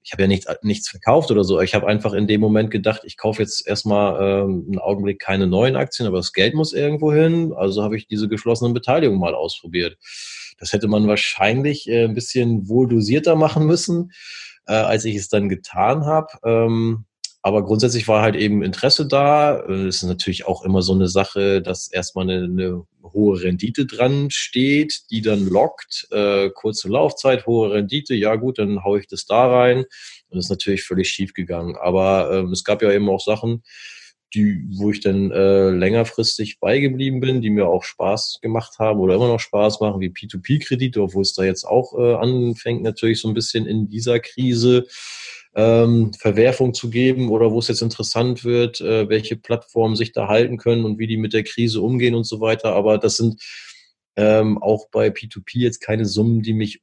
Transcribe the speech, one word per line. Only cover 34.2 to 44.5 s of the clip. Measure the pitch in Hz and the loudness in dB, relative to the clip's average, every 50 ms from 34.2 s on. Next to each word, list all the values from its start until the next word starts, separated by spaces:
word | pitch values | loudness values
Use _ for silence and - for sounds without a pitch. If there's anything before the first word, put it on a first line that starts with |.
| _ _ - | _ _ -2
die, | 107 104 104 101 85 67 - 95 | 0 2 2 0 -2 -6 -8 -6
wo | 95 101 104 | -2 -2 -2
ich | 101 - | -2 0
dann, | - 101 95 98 98 95 | 0 0 0 0 0 0
äh, | - 87 98 98 98 98 98 95 | 0 2 4 4 6 4 4 4
längerfristig | 92 90 92 98 110 117 113 - - - 110 - - - 107 107 - - | 2 2 2 2 2 2 0 0 -2 -2 -2 -2 -2 -4 -6 -8 -8 -4
beigeblieben | - 95 117 139 143 135 131 127 135 135 131 127 | -2 0 2 2 2 0 -2 -2 -4 -4 -2 -2
bin, | 127 131 131 123 | -2 -2 -2 0
die | 113 107 | 0 0
mir | 104 104 98 | 2 2 2
auch | 85 90 90 - | 2 2 0 -2
Spaß | - - - - 95 104 110 - - - - | -6 -8 -4 -2 -2 -2 -2 -4 -8 -8 -8
gemacht | - 113 113 113 107 - - - | -6 -4 -4 -4 -4 -6 -6 -2
haben | 110 110 107 101 | -2 0 0 2
oder | 92 92 92 | 2 2 4
immer | 104 123 | 4 2
noch | 120 117 110 | 2 0 -2
Spaß | - - - 104 104 107 107 - | -4 -4 0 2 2 2 2 0
machen, | 110 107 98 95 | -2 -2 -2 -4
wie | 95 90 | -6 -6
P-to-P-Kredite, | 90 - - 107 - 92 90 - 139 151 - - 135 123 135 127 120 110 | -8 -10 -14 -14 -12 -10 -2 0 0 0 0 -2 -2 -2 -2 -2 0 -2
obwohl | 101 95 95 98 95 | -2 0 0 -2 -2
es | 95 - | -2 -2
da | - 95 | 0 0
jetzt | 95 92 - - | -2 -2 -4 -2
auch, | - 98 127 127 - - | 2 2 2 2 0 -2
äh, | 123 120 120 120 | 0 2 2 2
anfängt, | - 113 123 127 123 120 120 113 - - 120 120 - - | 2 0 0 0 0 -2 -2 -4 -4 -6 -6 -6 -4 -4
natürlich | 113 104 - - 113 110 110 | -6 -4 0 0 0 0 0
so | - | -2
ein | 110 107 | -2 -2
bisschen | 117 113 - - 113 110 | -2 -4 -4 -4 -4 -4
in | - 107 110 107 101 | -2 -2 -4 -4 -4
dieser | 104 110 113 123 120 117 | -6 -4 -2 0 0 0
Krise, | - - - 123 131 127 | -2 -6 -6 -4 -2 0